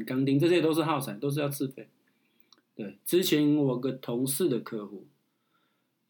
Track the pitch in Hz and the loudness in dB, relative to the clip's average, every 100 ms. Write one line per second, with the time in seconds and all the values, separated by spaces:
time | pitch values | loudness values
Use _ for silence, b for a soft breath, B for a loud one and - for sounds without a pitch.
0 | 110 131 135 139 170 175 156 156 160 147 | -4 0 2 4 4 4 4 2 0 -2
1 | 135 104 143 143 143 143 135 - - _ | -4 -4 -4 -2 -4 -4 -6 -6 -18 _
2 | _ b b b b b _ - 101 - | _ b b b b b _ -14 -12 -12
3 | - 170 - 151 147 151 139 123 131 131 | 0 0 2 4 4 4 2 0 -4 -6
4 | - 120 135 - 180 117 - 110 101 101 | -6 -4 -2 0 0 -2 -4 -10 -10 -14
5 | - _ _ _ _ _ _ _ _ _ | -20 _ _ _ _ _ _ _ _ _
6 | _ | _